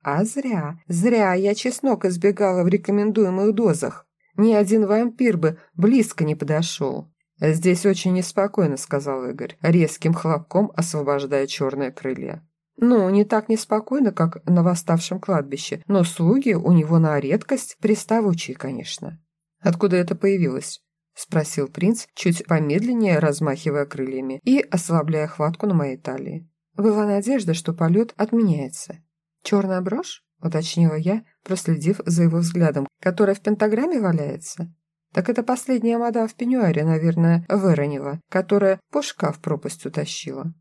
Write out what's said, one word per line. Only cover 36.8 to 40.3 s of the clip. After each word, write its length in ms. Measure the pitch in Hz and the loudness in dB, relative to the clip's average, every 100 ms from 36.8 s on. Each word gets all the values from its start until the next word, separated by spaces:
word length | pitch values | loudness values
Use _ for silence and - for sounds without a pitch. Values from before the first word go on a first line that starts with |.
наверное, 640 | 160 160 165 165 170 170 170 | 2 2 2 2 4 2 2
выронила, 720 | 196 190 147 143 143 139 160 _ | 0 4 2 0 -4 -6 -8 _
которая 500 | - - 202 196 190 _ | -4 0 2 2 0 _
пушка 400 | 285 294 - 151 | -6 -6 -4 -4
в 80 | 156 | -4
пропасть 460 | - 151 - - - | -6 -6 -6 -10 -8
утащила». 680 | 160 147 - 156 | -6 -6 -10 -12